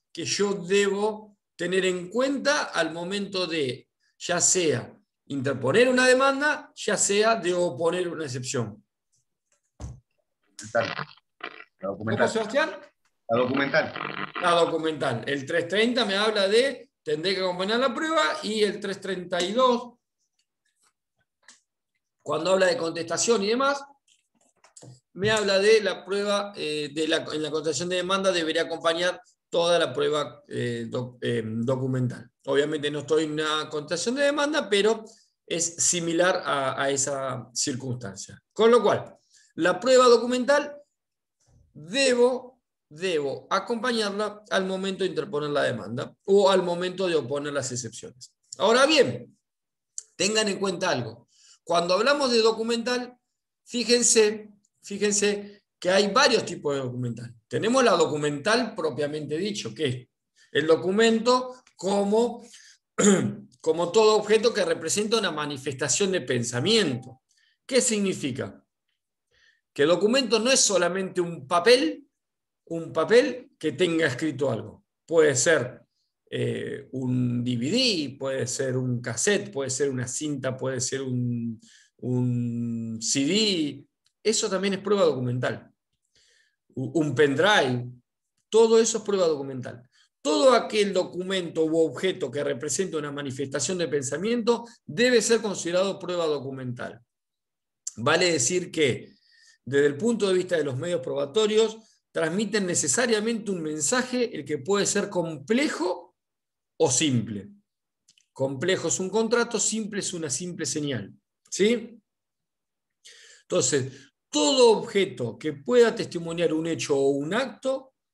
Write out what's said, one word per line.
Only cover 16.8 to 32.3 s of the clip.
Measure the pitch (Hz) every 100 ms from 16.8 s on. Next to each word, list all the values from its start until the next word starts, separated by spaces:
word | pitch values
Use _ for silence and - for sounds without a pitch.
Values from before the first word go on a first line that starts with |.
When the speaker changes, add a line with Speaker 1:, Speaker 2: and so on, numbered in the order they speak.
| - _
Speaker 1:
tendré | 151 151 180 185
que |
acompañar | 185 175 190 233
la | 269
prueba | 269 320 320 311 -
y | 196 220
el | 202 175
tres | 196 185
treinta | 190 180 180 175
y | 180
dos, | 226 254 233 - _ _ _ _ _ _ _ _ _ _ _ _ _ _ _ _ - _ _ _ _ _ _
cuando | - 156 175
habla | 190 185
de | 170
contestación | 165 170 165 165 226 220
y | 196
demás, | 247 277 277 - _ _ _ _ _ _ _ _ - - - _
me | 175 208
habla | 220 202 190
de | 208 220
la | 190 175
prueba, | 175 202 202 202 202 -
eh, | 151 151 147
de | 147 156
la, | 160 -
en | 156
la | 151
contestación | 156 151 151 175
de | 180
demanda | 180 190 190
debería | 175 160 160
acompañar | 160 160 165 170 180 180 _ _ _
toda | 143 170 170
la | 151
prueba, | 127 147 151 143 - -
eh, | 123 120 117 113
doc-, | 123 123 -
eh, | 123 120 110
documental. | 113 117 127 131 131 123 - -